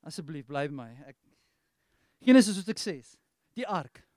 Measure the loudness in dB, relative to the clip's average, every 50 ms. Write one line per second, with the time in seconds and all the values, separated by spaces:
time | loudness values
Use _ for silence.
0 | -18 -16 -16 -14 -14 -14 -14 -14 -14 -8 -6 -6 -6 -6 -6 -10 -14 -16 -18 -20
1 | -20 -20 -20 _ _ _ _ _ _ _ _ _ _ _ _ _ _ _ _ _
2 | _ _ _ _ 4 8 8 8 8 6 2 -6 -6 -8 -8 -6 -6 -8 -8 -10
3 | -12 -20 -20 _ _ _ _ _ _ _ _ -12 -8 -6 -4 -6 -6 -8 _ -20
4 | -20 _ _